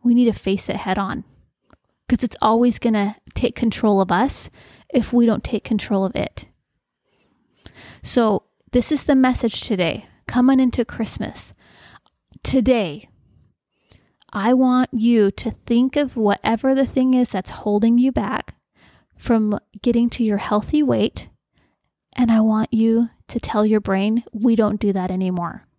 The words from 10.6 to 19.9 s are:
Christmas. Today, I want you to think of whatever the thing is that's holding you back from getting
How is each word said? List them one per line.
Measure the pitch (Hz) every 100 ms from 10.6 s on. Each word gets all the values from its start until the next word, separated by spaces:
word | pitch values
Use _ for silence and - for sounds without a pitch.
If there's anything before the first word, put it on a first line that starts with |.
| 262 -
Christmas. | 226 - 220 - 101 - - - _ _ - - _ _ _ -
Today, | - 262 226 240 180 147 - _ _ _ _ _ _ _ _ - _ _ _
I | 202 214
want | 254 254 254 254
you | 226 233 233 202
to | - 226
think | - - 240 262
of | 285 277
whatever | 240 208 202 - 226 269
the | 269
thing | 254 269 262
is | 254 247
that's | 190 -
holding | - 214 208 226 240
you | 262
back | 254 202 302 - _ _ _ _ _ _
from | _ - 226 214 208 _ -
getting | 240